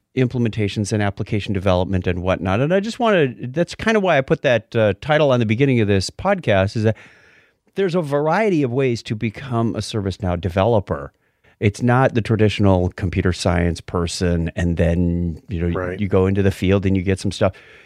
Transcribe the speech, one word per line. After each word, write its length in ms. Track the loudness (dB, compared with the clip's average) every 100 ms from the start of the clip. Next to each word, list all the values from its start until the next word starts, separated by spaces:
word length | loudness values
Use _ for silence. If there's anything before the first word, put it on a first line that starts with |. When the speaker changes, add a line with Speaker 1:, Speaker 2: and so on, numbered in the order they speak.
| _ -2
Speaker 1:
implementations 760 | 0 0 -2 0 -2 -2 -2
and 80 | 0
application 520 | -2 -4 -4 -4 -4
development 520 | -2 2 2 2 -2 -2
and 160 | -2
whatnot. 380 | -2 -2 0 0
And 140 | 0
I 60 | 0
just 200 | -2 -2
wanna, 340 | 2 2 2 -2 -6
that's 280 | -4 -4 -4
kinda 240 | 0 2
why 180 | 4 2
I 40 |
put 200 | 2 0
that, 340 | 2 0 0 2
uh, 180 | 2 2
title 300 | 0 2 4
on 80 | 2
the 60 | 2
beginning 340 | 2 2 4
of 80 | 4
this 220 | 2 0
podcast, 640 | -4 -2 -2 2 2 2 0
is 80 |
that 140 | 0 -2 -8 -20 _ _ _ _ _ -4
there's 200 | -2 -2
a 60 |
variety 640 | -2 -2 0 0 2 0
of 80 | 0
ways 300 | 0 0 -2
to 120 | -4 -6
become 600 | -6 -6 -6 -2 -2 -4
a 40 |
ServiceNow 600 | -6 -4 -4 -4 -4 -2
developer. 720 | -2 0 2 2 -2 -6 -10 _ _ _ _ -2
It's 220 | -2 0
not 320 | 2 4 2
the 80 | 0
traditional 680 | 0 2 2 2 2 4 0
computer 440 | -2 -4 0 0
science 480 | 0 0 0 0 -2
person, 680 | -6 -4 -4 -2 -2 0 -2 -2
and 220 | -2 0
then, 640 | 0 0 0 -2 -4 -6 -8
you 120 | -4
know, 80 | -4 -4
Speaker 2:
Right. 200 | -4 -6
Speaker 1:
you 80 | 0
go 200 | 2 2
into 160 | 2
the 80 | 0
field 340 | 0 0 2 0
and 100 | -2
you 60 |
get 160 | -2 -2
some 120 | -4
stuff. 220 | -2 -2 -2 -16 -20